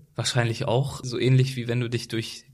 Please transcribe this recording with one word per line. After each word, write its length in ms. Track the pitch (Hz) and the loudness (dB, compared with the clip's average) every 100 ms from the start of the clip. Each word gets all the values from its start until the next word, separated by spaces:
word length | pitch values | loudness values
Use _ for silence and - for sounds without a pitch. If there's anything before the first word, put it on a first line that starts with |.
| - - | -12 -6
Wahrscheinlich 500 | 113 123 117 107 98 | -2 0 0 0 0
auch 340 | 117 143 - | 0 0 -4
so 140 | 131 - | -6 0
ähnlich, 380 | 123 131 127 123 | 4 6 4 0
wie 120 | 117 | -2
wenn 120 | 120 | -2
du 100 | 117 | 0
dich 180 | 120 - | -4 -4
durch 380 | 113 110 - - | -6 -6 -10 -18